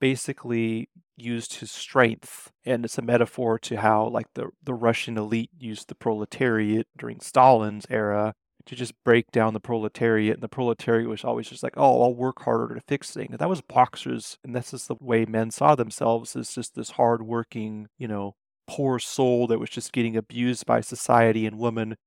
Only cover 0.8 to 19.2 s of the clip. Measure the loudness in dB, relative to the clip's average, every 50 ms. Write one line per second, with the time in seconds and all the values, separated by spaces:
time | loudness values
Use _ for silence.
0.8 | -6 -10 _ -20 _ _ _ -14 -8 -6 -6 -6 -6 -8 -12 -12 -14 -14 -12 -14
1.8 | -10 0 4 6 6 6 4 -2 -10 -18 -18 -18 -20 -20 _ _ -2 0 0 0
2.8 | 0 -4 -4 -4 -4 -4 0 0 0 -2 0 -4 0 0 0 -2 -2 -6 -4 0
3.8 | 2 4 4 4 2 0 -2 -4 -6 -6 -10 -10 -10 -10 -12 _ -8 -8 -6 0
4.8 | 2 2 2 2 -2 -6 -4 -4 -4 -2 -2 -2 -2 -4 _ -14 -12 -10 -10 -10
5.8 | -12 -16 -14 -6 -4 -2 -2 -2 -4 -8 -4 -2 0 2 2 2 2 2 0 0
6.8 | -2 _ _ -14 -12 -12 -12 -12 -10 0 4 8 8 8 8 6 4 0 -4 -8
7.8 | -8 -4 -2 -2 0 0 0 0 0 -2 -4 _ _ _ _ _ -20 -16 -10 -10
8.8 | -10 -10 -10 _ 4 4 4 4 4 _ 0 0 2 2 0 -4 -6 -4 -4 -2
9.8 | -4 -4 -4 0 2 2 2 4 2 0 0 -2 -6 -10 -6 -4 -2 -2 -2 -2
10.8 | 0 2 2 2 2 0 -6 -6 -4 -4 -4 -4 -6 -10 -12 -8 -10 -8 0 4
11.8 | 4 4 6 6 4 2 2 0 -4 -4 -4 -4 -2 0 0 0 0 -4 -6 -10
12.8 | -6 -6 -6 -6 -6 -8 -10 -10 -10 -10 -6 -4 -2 -2 -2 -4 -6 -2 2 4
13.8 | 4 2 2 -10 -8 -6 -6 -6 -8 -12 -16 _ -14 -8 -6 -6 -6 -8 -12 -12
14.8 | -8 -8 -8 -8 -2 2 2 2 2 2 0 -2 -2 -2 -2 2 6 6 6 6
15.8 | 2 -2 -2 -2 2 2 2 2 -2 -6 -10 -10 -10 -8 -8 -10 -10 -10 -10 -10
16.8 | -12 -8 0 2 2 2 2 0 -2 -4 -4 -4 -4 _ -8 -8 -8 -8 -8 -10
17.8 | -14 -16 _ -12 -8 -6 -4 -4 -6 -8 -10 _ _ _ _ _ _ -14 -6 -2
18.8 | 0 0 0 0 -2 -6 0 2